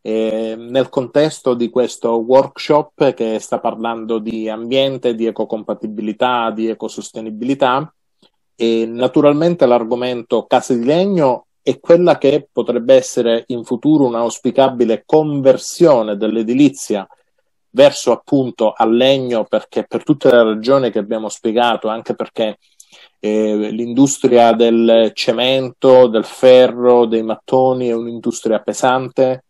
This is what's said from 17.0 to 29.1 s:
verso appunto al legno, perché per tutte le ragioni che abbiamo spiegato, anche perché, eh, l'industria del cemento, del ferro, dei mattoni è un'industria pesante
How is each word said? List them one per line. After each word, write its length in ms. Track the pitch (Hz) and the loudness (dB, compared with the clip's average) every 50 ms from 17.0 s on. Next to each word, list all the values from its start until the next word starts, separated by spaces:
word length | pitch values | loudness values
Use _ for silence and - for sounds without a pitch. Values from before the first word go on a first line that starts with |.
| 95 _ _ _ _ _ _ _ _ _ _ _ _ _ | -6 _ _ _ _ _ _ _ _ _ _ _ _ _
verso 420 | _ - 139 143 - - - 131 117 | _ 4 4 4 4 2 -2 -2 -2
appunto 600 | 110 _ - - 139 131 123 117 - 113 110 - | -2 _ -2 -2 0 0 -2 -4 -2 -2 -2 0
al 180 | - 113 110 113 | 0 0 2 2
legno, 500 | 117 127 135 139 135 131 123 120 113 104 | 2 4 2 2 0 -2 -4 -4 -4 -4
perché 400 | - - 110 - _ - 120 104 | -2 -4 -4 -4 _ -6 -6 -6
per 180 | _ - 117 - | _ -8 -8 -2
tutte 280 | - 156 143 - 139 | -2 -2 2 4 4
le 120 | 123 120 117 | 4 6 4
ragioni 480 | 110 110 107 110 120 135 139 131 117 | 2 0 -2 0 0 0 2 2 0
che 80 | 98 113 | -2 -4
abbiamo 300 | 101 104 117 110 107 104 | -6 -4 -6 -8 -8 -10
spiegato, 600 | - - _ 117 107 117 120 120 113 107 - 110 | -12 -6 _ -4 0 0 0 0 0 -2 -4 -6
anche 260 | 107 113 110 - 117 | -6 -6 -6 -8 -8
perché, 440 | - 113 - _ - 117 107 104 _ _ _ _ _ - _ _ - - _ _ _ | -8 -8 -12 _ -6 -6 -6 -6 _ _ _ _ _ -20 _ _ -20 -20 _ _ _
eh, 500 | - 107 107 107 110 107 107 104 107 107 | -6 -4 -2 -2 -2 -2 -2 -2 -4 -4
l'industria 840 | 104 110 120 120 120 123 139 135 135 - - 127 123 120 117 117 113 | -6 -8 -8 -6 0 0 2 0 0 -2 0 2 4 6 6 6 4
del 580 | 110 120 117 117 113 117 113 113 113 113 107 - | 4 2 2 2 2 4 4 4 4 4 2 -2
cemento, 920 | - - - 117 113 123 127 131 135 131 123 123 _ - 135 127 127 127 | -4 -4 -4 -2 -2 -2 -2 0 -2 -4 -6 -10 _ 4 6 8 8 6
del 180 | 123 110 113 101 | 6 4 -2 -4
ferro, 840 | - - - - 131 127 127 127 123 117 123 123 123 123 123 120 | -4 -8 2 6 6 8 8 6 4 2 0 2 4 4 4 4
dei 160 | 113 113 113 110 | 2 0 -4 -2
mattoni 680 | 110 110 - _ - - 131 131 131 127 127 127 120 | -4 -8 -8 _ -2 0 2 2 2 0 -2 -2 -4
è 60 | 117 | -4
un'industria 680 | 113 117 117 117 117 113 123 113 - - - 110 104 | -4 -6 -8 -10 -8 -8 -8 -8 -6 -4 -2 -2 -2
pesante 840 | - - 107 - - 127 127 131 131 127 | -2 -6 -8 -2 0 0 0 0 -2 -6